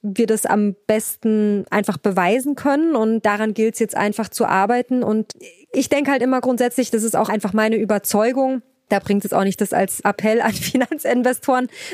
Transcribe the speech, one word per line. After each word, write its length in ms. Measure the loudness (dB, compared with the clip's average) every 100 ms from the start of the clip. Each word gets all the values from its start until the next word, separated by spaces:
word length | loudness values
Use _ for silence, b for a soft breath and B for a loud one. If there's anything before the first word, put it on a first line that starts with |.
wir 260 | -4 0 2
das 180 | 2 2
am 300 | 2 2 0 -2
besten 800 | -2 -2 -4 0 2 2 0 0
einfach 260 | -2 -2 -2
beweisen 580 | -2 0 2 2 -2 -2
können. 400 | 0 2 2 2
Und 300 | 0 0 0
daran 280 | 0 -2
gilt's 260 | 0 0 0
jetzt 160 | -4 -2
einfach 340 | -2 -2 -4
zu 160 | -2 0
arbeiten. 560 | 2 2 0 0 -2
Und 320 | 0 0 -2 -10 B B B
ich 180 | -2 0
denke 220 | 0 0
halt 100 | 0
immer 200 | 0 0
grundsätzlich, 500 | 0 0 0 0 -2
das 120 | -2
ist 120 | -2 0
auch 140 | 0
einfach 240 | -2 0
meine 240 | 0 2 0
Überzeugung, 840 | 0 -2 0 0 2 0 0 -2 -8 _ -4
da 80 | -2
bringt 240 | 0 -2 0
es 80 |
auch 100 | 0
nicht, 180 | 0 0
das 120 | -2
als 280 | 0 -2 -2
Appell 400 | -2 0 0 2
an 120 | 0
<laughs> 0 |
Finanzinvestoren 1160 | -2 -2 -2 -2 -2 0 2 2 0 0 0 -2 B B